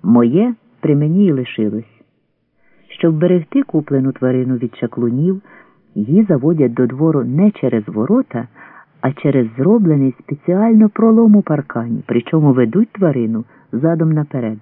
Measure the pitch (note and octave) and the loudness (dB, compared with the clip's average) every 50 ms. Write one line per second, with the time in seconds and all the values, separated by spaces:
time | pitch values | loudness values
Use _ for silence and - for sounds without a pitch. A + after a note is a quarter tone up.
0 | - F2+ A#2 A#2+ A#2+ A#2 C3 F3+ A3+ B3 A#3 _ _ _ _ _ - D#3 D3 C#3+ | 2 4 4 4 4 2 2 0 0 0 -4 _ _ _ _ _ -2 0 0 0
1 | D3 D3+ E3 G3 G#3 F#3 D3 C3 B2 - - - A2 G#2 G#2+ A2 A#2 _ _ _ | 0 0 0 2 2 2 0 -2 -4 -8 -6 -4 -4 -4 -4 -6 -10 _ _ _
2 | _ _ _ _ _ _ _ _ _ _ _ _ _ _ _ _ _ _ - - | _ _ _ _ _ _ _ _ _ _ _ _ _ _ _ _ _ _ -8 -2
3 | - E3+ D#3+ D3+ F3 F3+ F3+ F3+ D#3+ _ - C4+ C4+ - - D#3 D3+ - C#3+ C3+ | 0 0 2 2 2 2 2 0 -2 _ -4 -4 -2 0 -4 -4 -2 -2 -2 -2
4 | C3 C3+ B2 - B2+ B2+ B2+ B2+ B2+ B2+ C3 A#2+ B2+ A#2 - - - A#2 - - | -2 -2 -4 -2 -2 -2 0 -2 -2 -2 -4 -4 -6 -8 -6 -8 -8 -8 -4 -4
5 | A#2+ A#2 A#2+ C3 D#3 F3+ F#3+ G3 _ _ - - - _ _ _ _ _ _ - | -4 -2 -2 -2 -2 -2 -4 -4 _ _ -20 -20 -20 _ _ _ _ _ _ -8
6 | G#2+ A#2 D3+ G#3 A3+ F#3+ E3 B2+ B2+ D#3+ F3 D#3 C#3 A#2 A#2 A#2+ B2+ A#2+ C3 C3+ | -4 0 2 2 2 2 0 0 2 0 0 2 0 0 0 -2 -2 -2 -2 -2
7 | D#3+ D#3+ D3+ C#3 A#2 B2 C3 D#3 G3 G#3 - - - C3 A2+ A2 G#2+ - G2 A2 | -2 0 0 0 -2 -2 -2 0 0 0 0 0 -4 -2 -2 -2 -4 -4 -6 -4
8 | A2+ D#3+ G#3 C4 - _ - A#2 A#2 - _ - - - - - - _ _ _ | -2 0 0 -2 -2 _ -8 -10 -10 -10 _ -20 -20 -20 -20 -20 -20 _ _ _
9 | - C3+ C#3 - - D3 C3+ C3+ A#2+ A2+ A2+ B2 C3+ F3 A3 A#3+ G3+ E3+ D3+ C#3 | -6 -6 -6 -2 -2 0 0 0 -2 -2 -4 -2 0 2 2 2 2 2 2 2
10 | C3+ C3 B2 - - - C#3+ C#3+ _ - F3+ G3 G#3+ A#3 A3+ G#3+ A3 G#3 - - | 0 0 -2 -6 -10 -12 -12 -6 _ -2 0 0 2 4 4 4 4 4 2 2
11 | A3 A3+ A3 A3+ A#3 A3+ G#3 G3+ F#3 - D#3 D3 - _ - A#2 A#2 A#2 A2+ - | 2 4 4 4 6 6 4 4 4 0 -2 -4 -4 _ -6 -8 -6 -4 -6 -8
12 | - - A#2 A#2+ A#2+ - - D#3+ D3+ C#3+ B2+ B2+ B2 A2+ A#2+ F#3 A#3 - - G3+ | -6 -2 -2 -2 -2 0 0 2 4 4 4 4 2 2 2 0 0 0 -2 -2
13 | F#3+ D#3+ C#3 C3 A#2 A2 A2+ A2 A#2+ _ _ _ _ _ - A#2 D3 E3 E3+ D#3+ | 0 0 0 0 -2 -2 -4 -6 -8 _ _ _ _ _ -6 -2 -2 -2 0 0
14 | E3 D#3+ D#3 D3+ D3 D3 - C3 A#2+ A2 A2 G#2 | 0 0 0 -2 -2 -4 -6 -6 -6 -6 -8 -10